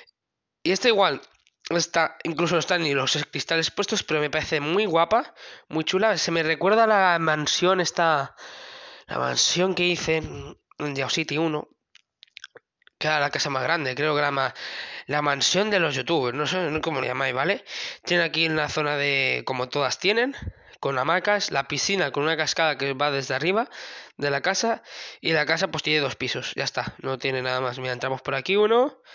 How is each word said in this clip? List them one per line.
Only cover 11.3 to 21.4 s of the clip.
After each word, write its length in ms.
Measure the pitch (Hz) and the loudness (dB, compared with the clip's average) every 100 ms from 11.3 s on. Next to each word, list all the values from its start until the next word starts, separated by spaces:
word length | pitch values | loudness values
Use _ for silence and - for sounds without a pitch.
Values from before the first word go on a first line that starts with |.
| 147 | 0
uno, 320 | 165 151 - _ _ - _ _ - - - - _ _ _ _ | 0 -2 -6 _ _ -20 _ _ -20 -20 -20 -20 _ _ _ _
que 80 | 151 | 0
era 120 | 151 | 2
la 120 | 147 | 2
casa 180 | 147 151 | 0 -2
más 140 | 131 | -2
grande, 320 | 127 165 135 127 | 0 0 -2 -2
creo 180 | 151 | 0
que 60 | 147 | 2
era 100 | 143 | 2
ma-, 240 | 139 131 - - - - - - | 0 -2 -4 -12 -12 -12 -14 -4
la 160 | 147 | -2
mansión 480 | 147 139 - 175 214 | 0 0 2 2 2
de 80 | 202 | 2
los 160 | 160 135 | 2 0
youtubers, 420 | 123 165 123 131 | 0 2 2 0
no 80 | 147 | -2
sé, 120 | 185 | -2
no 240 | 165 156 | -2 -2
cómo 200 | 165 143 | -2 -2
le 60 | 123 | -2
llamáis, 260 | 127 135 | -2 -2
¿vale? 320 | 127 151 202 - - - - - | 0 0 -2 -6 -10 -10 -10 0
Tiene 180 | 175 | 2
aquí 220 | 165 156 160 | 2 2 0
una 240 | 156 147 | 0 0
zona 260 | - 147 147 | 0 0 0
de, 460 | 143 139 131 123 | 0 2 0 -2
como 260 | 120 127 127 | -2 -4 -2
todas 280 | 143 131 - | 0 -2 0
tienen, 380 | 190 226 254 - - - - - | 0 2 0 -2 -12 -14 -20 -6
con 200 | 139 135 | -4 0
hamacas, 500 | 139 180 196 208 | 2 2 2 0